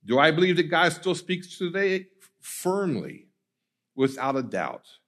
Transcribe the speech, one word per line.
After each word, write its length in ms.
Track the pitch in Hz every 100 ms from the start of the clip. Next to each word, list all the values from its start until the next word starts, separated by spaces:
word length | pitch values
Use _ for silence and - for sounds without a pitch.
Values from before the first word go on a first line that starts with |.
Do 140 | 101 127
I 140 | 156
believe 240 | 160 185 175
that 140 | 156
God 220 | 165 175
still 220 | 165 190
speaks 420 | 175 - 180 180 -
today? 500 | 180 185 196 190 190 _ _ _
Firmly, 840 | - - 180 196 190 117 67 62 _ _ _ _ _ _ _ -
without 400 | 135 135 135 135
a 60 |
doubt. 420 | 117 95 71 - _ -